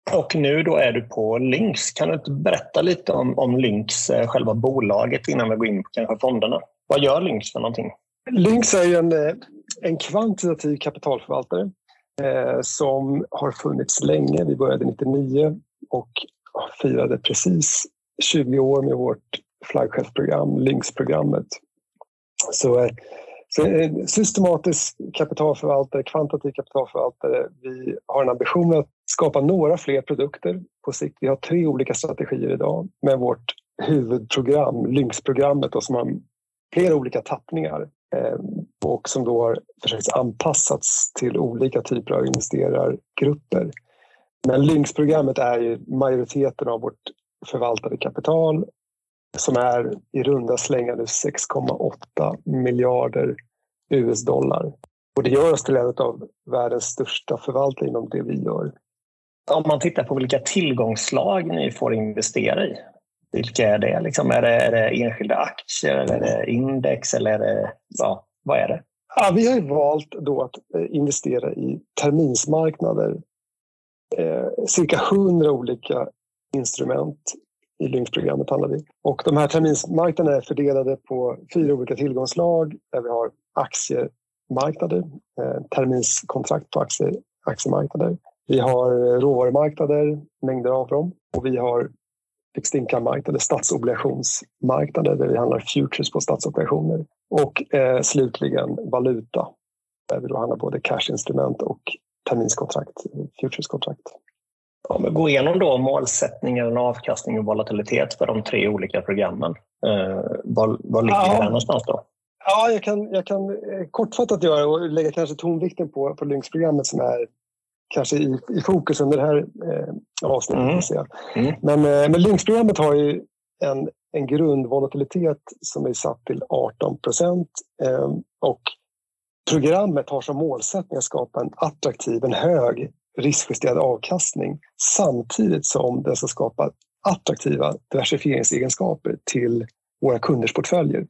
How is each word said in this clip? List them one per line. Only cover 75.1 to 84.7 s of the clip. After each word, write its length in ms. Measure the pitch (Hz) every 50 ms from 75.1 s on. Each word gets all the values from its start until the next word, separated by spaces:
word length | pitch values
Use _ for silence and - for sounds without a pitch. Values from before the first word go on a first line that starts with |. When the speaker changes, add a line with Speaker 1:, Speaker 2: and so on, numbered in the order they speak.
Speaker 2:
hundra 420 | 196 202 196 185 175 165 156 151
olika 560 | 139 120 123 120 123 - - - - 123 135 - _ _ _ _ _ _ _ - -
instrument 760 | 139 120 - - - - 127 131 139 151 156 147 _ - - - - _ _ _ _ _ _ _ -
i 100 | - 131
Lynx-programmet 640 | 131 127 120 - - - - 147 143 139 - -
handlar 180 | 135 - 143 139
vi. 160 | 143 156 151 _ _ _
Och 200 | - 147 135 - -
de 120 | 165 147
här 120 | 151 147 143
terminsmarknaderna 880 | - 165 160 156 143 135 - 170 180 160 170 170 151 - 165 151 139
är 40 | 131
fördelade 560 | - - 147 139 143 143 139 135 131 131 135
på 400 | - _ - 131 127 123 120 - - - - -
fyra 200 | 175 160 143 143
olika 220 | 123 123 - 127
tillgångsslag, 800 | 110 143 139 123 131 175 - - 170 170 175 170 165 160 151 - - _ -
där 80 | - 127
vi 80 | 117 120
har 220 | 120 117 117 110 _ _ _ _ -
aktiemarknader, 1400 | - 127 - - - - - 135 123 123 - _ _ _ _ _ _ _ - 127 127 139 156